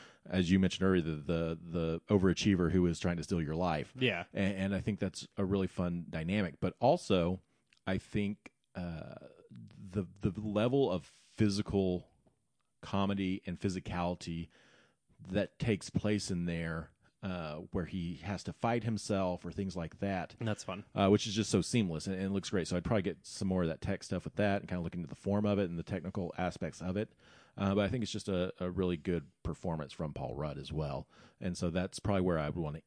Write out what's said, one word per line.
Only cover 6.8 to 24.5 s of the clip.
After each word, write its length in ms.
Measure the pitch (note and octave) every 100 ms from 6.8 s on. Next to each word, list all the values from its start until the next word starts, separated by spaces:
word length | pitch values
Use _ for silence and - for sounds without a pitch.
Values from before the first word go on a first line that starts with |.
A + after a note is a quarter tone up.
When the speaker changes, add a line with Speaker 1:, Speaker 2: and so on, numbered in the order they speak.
Speaker 1:
also, 580 | B2 F3 - F#2 E2+ F#2 - _ _ _ -
I 100 | F#2+
think, 540 | - G#2+ G2+ G#2 - _ _ F#2+
uh, 400 | F2 D#2+ - - - - - A#2+ G#2 G2 G2+
the, 160 | G2+ F2 -
the 120 | G#2+ F2+
level 500 | G#2+ G2+ A#2+ C#3 A#2+
of 220 | F2+ - - _ -
physical 720 | G#2+ G2+ - G2 F#2 F2 - _ _ _ _ _ _ _
comedy 600 | - G2 G2 G2 F#2+ G2 -
and 140 | E2+
physicality 880 | G2+ F2+ - F2 F2 F2+ E2+ E2 E2 _ - - _ _ _ - -
that 260 | G2 F#2+ -
takes 320 | A#2+ G2 -
place 400 | - G#2 G#2 -
in 160 | F2 F2
there, 440 | E2+ E2 D#2+ D#2+ _ _ _
uh, 340 | G2 F2+ D#2 D2+ F#2+
where 140 | F#2+ E2
he 340 | F#2 E2+ D2
has 200 | F2 F#2
to 80 | -
fight 300 | - A#2 A#2+
himself 640 | A2+ G#2+ - G2 F#2 F2+ F2
or 60 |
things 240 | E2 F#2+ F2
like 220 | E2 -
that, 360 | G2 F#2 D#2 -
Speaker 2:
That's 220 | A2+ G#2
fun. 200 | - F#2+ -
Speaker 1:
uh, 140 | G#2+ G2
which 180 | G#2 A2+
is 60 |
just 160 | G#2 G#2
so 120 | G2+
seamless 460 | - A#2+ F#2 D#2 F#2+
and, 80 | F#2
and 140 | G2
looks 160 | G2 -
great. 180 | G2 E2
So 80 | F2+
I'd 80 |
probably 200 | E2+ A2
get 140 | F#2 E2
some 260 | - - G2
more 140 | F#2
of 80 | E2
that 100 | D#2
tech 240 | - F#2+
stuff 220 | - F2+ -
with 100 | -
that 240 | G2+